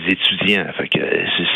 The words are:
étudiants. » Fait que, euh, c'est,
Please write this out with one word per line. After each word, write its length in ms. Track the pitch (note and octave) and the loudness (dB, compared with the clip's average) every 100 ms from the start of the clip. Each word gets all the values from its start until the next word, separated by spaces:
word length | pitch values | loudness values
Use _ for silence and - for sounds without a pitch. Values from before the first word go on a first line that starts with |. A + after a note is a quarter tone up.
| E2+ | 0
étudiants. » 580 | F#2+ - F#2+ G2 G2+ D#2+ - | 0 0 2 2 2 0 -4
Fait 120 | - | -2
que, 100 | - | 0
euh, 240 | - - - - | 0 0 0 0
c'est, 60 | - | 0